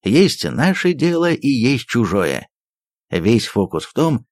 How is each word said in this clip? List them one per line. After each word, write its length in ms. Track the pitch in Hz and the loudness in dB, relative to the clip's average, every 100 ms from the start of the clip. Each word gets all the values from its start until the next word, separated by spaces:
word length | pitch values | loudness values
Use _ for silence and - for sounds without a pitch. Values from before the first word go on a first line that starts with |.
Есть 400 | - 135 190 - | 2 4 2 0
наше 500 | 80 65 160 185 180 | -6 -2 0 0 -2
дело 380 | 165 165 170 175 | 0 0 0 0
и 160 | 160 139 | 0 0
есть 380 | 131 117 135 - | 0 0 0 -2
чужое. 640 | 120 104 98 82 64 - _ _ _ _ _ _ | -2 0 0 0 -2 -8 _ _ _ _ _ _
Весь 360 | 87 87 117 - | -2 2 2 2
фокус 400 | - 92 80 - | -2 -2 -4 -6
в 80 | |
том 320 | - 160 127 - | -2 0 0 -6